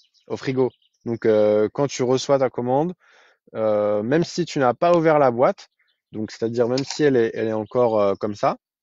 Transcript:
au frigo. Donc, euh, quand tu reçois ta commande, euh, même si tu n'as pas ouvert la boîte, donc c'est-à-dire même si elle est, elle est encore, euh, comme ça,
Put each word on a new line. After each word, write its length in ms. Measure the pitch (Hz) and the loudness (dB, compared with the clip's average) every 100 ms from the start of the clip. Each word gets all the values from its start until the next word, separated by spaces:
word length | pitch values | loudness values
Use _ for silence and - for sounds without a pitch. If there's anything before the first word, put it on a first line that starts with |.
| _ _ - | _ _ -12
au 100 | 110 | -8
frigo. 340 | - 131 123 - _ _ 120 | -4 -2 -2 -4 _ _ -8
Donc, 200 | 117 113 | -2 2
euh, 440 | 107 104 107 107 | 4 4 2 0
quand 160 | - 143 | -2 -4
tu 160 | - | -2
reçois 360 | 123 131 - 139 | 0 0 2 0
ta 100 | 127 | 0
commande, 440 | - 123 131 170 180 _ _ _ _ _ | -2 -2 0 -2 -6 _ _ _ _ _
euh, 480 | 117 110 104 104 104 | -4 -2 0 0 -2
même 220 | 110 156 | 0 -2
si 220 | 170 - 165 | -2 -4 -6
tu 140 | 151 | 0
n'as 140 | 123 | 0
pas 220 | 120 175 175 | 2 2 2
ouvert 240 | 160 151 | 4 4
la 120 | 131 | 2
boîte, 380 | 117 151 202 - _ _ _ _ | 2 0 0 -10 _ _ _ _
donc 200 | 107 110 | -12 -12
c'est-à-dire 360 | - 117 117 117 | -6 -4 -2 0
même 160 | 131 | -2
si 200 | 139 - | -4 0
elle 120 | 151 127 | 2 2
est, 160 | 113 110 | 2 -2
elle 120 | 110 | -4
est 60 | |
encore, 460 | 110 107 127 120 110 | -4 -4 0 2 2
euh, 160 | 101 98 | 0 0
comme 200 | 110 104 | -6 -2
ça, 220 | 135 - _ _ | -2 -4 _ _